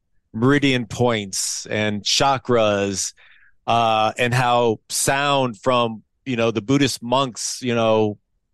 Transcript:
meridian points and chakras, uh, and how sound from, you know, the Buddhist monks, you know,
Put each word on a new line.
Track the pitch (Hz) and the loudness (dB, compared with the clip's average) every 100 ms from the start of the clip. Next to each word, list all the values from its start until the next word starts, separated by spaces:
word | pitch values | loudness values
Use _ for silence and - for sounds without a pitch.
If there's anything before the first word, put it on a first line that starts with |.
| _ _ _ | _ _ _
meridian | 110 123 143 139 127 117 | -2 2 4 2 0 -2
points | - 123 113 101 - - - - | 0 0 0 -4 -6 -6 -8 -6
and | 110 107 104 | -2 -2 -2
chakras, | - - 139 131 - 120 107 101 98 98 - - - - _ _ - | -2 2 2 0 0 2 2 2 -2 -4 -8 -12 -20 -20 _ _ -2
uh, | 117 113 110 110 - | 0 2 2 0 0
and | 123 | -2
how | 127 123 120 120 110 - | 0 2 2 0 -2 -6
sound | - - 139 143 139 131 104 | -4 -2 0 0 0 0 -2
from, | 135 123 117 110 - _ | 0 2 0 -4 -14 _
you | - | -6
know, | 117 113 | 0 0
the | 110 | 0
Buddhist | 104 139 139 - | 0 2 2 -2
monks, | 117 127 131 101 - - | -2 0 0 -4 -8 -6
you | 127 | -4
know, | 117 113 110 107 101 _ _ _ | 0 2 4 2 -2 _ _ _